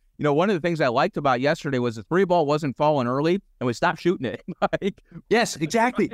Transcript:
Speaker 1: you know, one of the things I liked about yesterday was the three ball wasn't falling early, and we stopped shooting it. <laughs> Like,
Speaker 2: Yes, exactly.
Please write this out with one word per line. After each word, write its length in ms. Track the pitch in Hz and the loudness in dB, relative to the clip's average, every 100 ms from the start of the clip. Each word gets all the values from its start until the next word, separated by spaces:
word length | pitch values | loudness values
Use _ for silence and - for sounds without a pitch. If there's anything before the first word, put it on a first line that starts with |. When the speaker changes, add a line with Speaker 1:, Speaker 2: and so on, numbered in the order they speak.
| _ - | _ -4
Speaker 1:
you 60 | |
know, 100 | 147 | 0
one 160 | 143 196 | 2 2
of 40 | |
the 60 | 180 | 0
things 200 | 170 160 | -2 0
I 80 | 139 | 0
liked 280 | 117 180 175 | 2 0 0
about 240 | 147 123 | 0 2
yesterday 380 | 135 160 147 127 | 0 -2 -2 -2
was 160 | 120 | -2
the 80 | 113 | -4
three 220 | - 175 | -2 0
ball 220 | 190 175 143 | 4 2 2
wasn't 300 | 151 151 - | 0 -2 0
falling 300 | 151 147 120 | 2 2 0
early, 340 | 131 160 190 - - | 0 0 0 -4 -6
and 60 | 123 | -4
we 60 | |
stopped 260 | 117 170 165 | 0 -2 0
shooting 260 | 175 190 120 | -2 0 -4
it. 160 | - - - | -8 -10 -4
<laughs> 220 | 185 156 | -2 -2
Like, 180 | 196 - _ - - | -4 -8 _ -12 0
Speaker 2:
Yes, 240 | 220 214 | 0 0
exactly. 560 | - 156 226 240 220 202 | -2 -2 0 0 0 -4